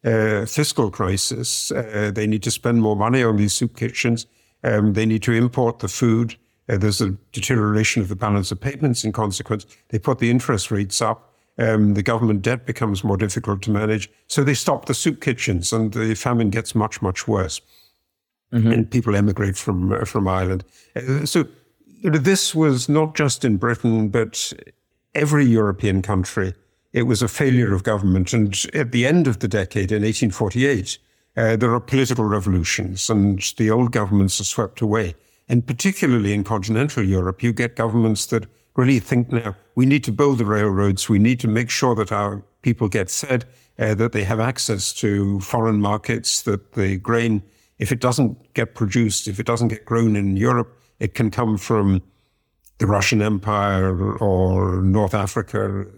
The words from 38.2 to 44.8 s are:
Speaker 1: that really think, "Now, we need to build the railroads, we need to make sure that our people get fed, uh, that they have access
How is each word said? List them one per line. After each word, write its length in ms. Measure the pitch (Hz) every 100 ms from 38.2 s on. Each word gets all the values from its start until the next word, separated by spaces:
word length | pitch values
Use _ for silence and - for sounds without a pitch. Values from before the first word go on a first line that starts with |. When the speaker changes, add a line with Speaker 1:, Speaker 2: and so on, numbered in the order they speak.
| -
Speaker 1:
that 200 | 117 104 _ _ -
really 240 | 127 131
think, 320 | - 123 120
"Now, 240 | 120 113 98 _
we 120 | - 131
need 180 | 143
to 80 | -
build 260 | 101 143 127
the 60 |
railroads, 640 | 104 104 104 95 101 95 -
we 100 | 104
need 220 | 110 123
to 80 | 113
make 220 | 107 120
sure 240 | - 131 110
that 160 | 101
our 300 | 104 101 101 - _
people 260 | - 113 107
get 220 | 104 95
fed, 340 | - 147 127 - _ _ -
uh, 160 | 110
that 180 | 107 113
they 120 | 110
have 140 | 98 110
access 540 | 113 - - 104